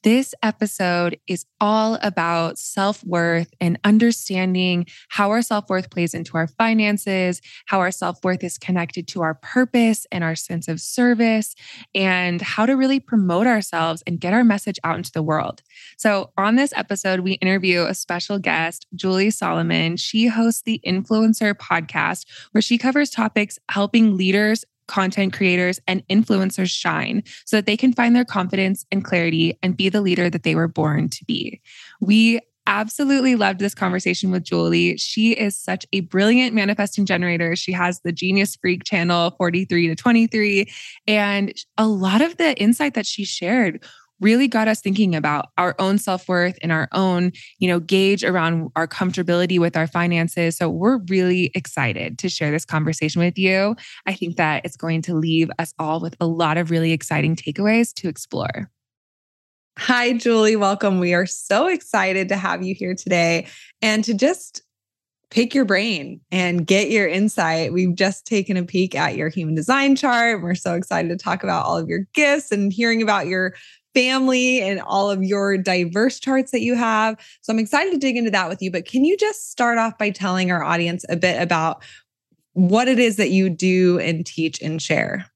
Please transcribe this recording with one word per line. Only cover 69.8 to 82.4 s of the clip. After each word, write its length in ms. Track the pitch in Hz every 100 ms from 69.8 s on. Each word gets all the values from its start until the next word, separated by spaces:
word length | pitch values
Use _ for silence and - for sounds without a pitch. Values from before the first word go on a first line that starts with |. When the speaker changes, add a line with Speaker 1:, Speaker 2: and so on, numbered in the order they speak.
| 277
Speaker 2:
chart. 480 | 269 285 240 233 214
We're 140 | 170 180
so 180 | 185
excited 360 | 175 185 170 170
to 60 | 180
talk 220 | - 175
about 220 | 190 170 -
all 120 | -
of 100 | 165
your 200 | 170 190
gifts 360 | - 294 294 -
and 220 | 208 202
hearing 280 | 190 233 226
about 280 | 220 202 170
your 260 | 185 185 - - - _
family 640 | 269 254 262 262 254 254 254
and 200 | 190 196
all 300 | - 196 202
of 140 | 196
your 340 | 190 202 196 196
diverse 640 | 190 180 175 180 247 -
charts 320 | - 269 262
that 80 | 247
you 140 | 226
have. 440 | 240 233 220 220 220 - -
So 120 | -
I'm 60 | 220
excited 320 | 220 294 381
to 80 | 330
dig 180 | 269 247
into 140 | 233
that 180 | 196 175
with 140 | 190
you, 80 | 185
but 140 | 175
can 200 | 180 254
you 120 | 294 381
just 340 | 427 415 -
start 260 | - 240 233
off 220 | 226 220
by 120 | 208
telling 420 | 190 190 185 185
our 100 | 175
audience 420 | 147 170 170 175 -
a 80 | 170
bit 260 | 180 131
about 400 | 175 170 160 - - - _ _ _ _